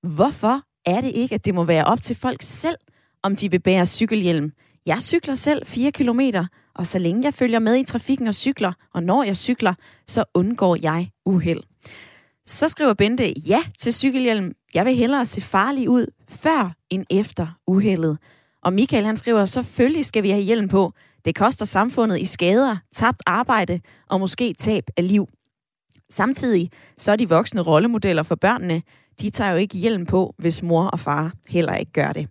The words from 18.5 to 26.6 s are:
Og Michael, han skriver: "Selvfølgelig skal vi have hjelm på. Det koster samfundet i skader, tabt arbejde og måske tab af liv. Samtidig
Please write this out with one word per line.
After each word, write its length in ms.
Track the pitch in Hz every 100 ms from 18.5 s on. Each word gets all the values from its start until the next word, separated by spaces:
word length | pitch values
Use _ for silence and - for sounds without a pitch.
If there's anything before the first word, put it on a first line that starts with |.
| _
Og 120 | -
Michael, 320 | 190 262 254 208
han 120 | 220
skriver: 280 | - 226 196
"Selvfølgelig 600 | 254 247 - 254 320 285
skal 180 | 226
vi 60 | 202
have 140 | 202
hjelm 240 | 196 226 196
på. 260 | 190 185 - _ _ -
Det 100 | -
koster 300 | 208 269 208
samfundet 540 | 180 226 254 220 180
i 60 | 185
skader, 520 | - 175 208 269 202 -
tabt 300 | - 226 247 -
arbejde 540 | 185 247 233 175 175 - _ _
og 100 | 190
måske 340 | 190 - 247
tab 300 | 165 214 214 - -
af 100 | 175
liv. 200 | 202 190 _ _ _ _ _ _ _ _
Samtidig 600 | - 208 269 262 208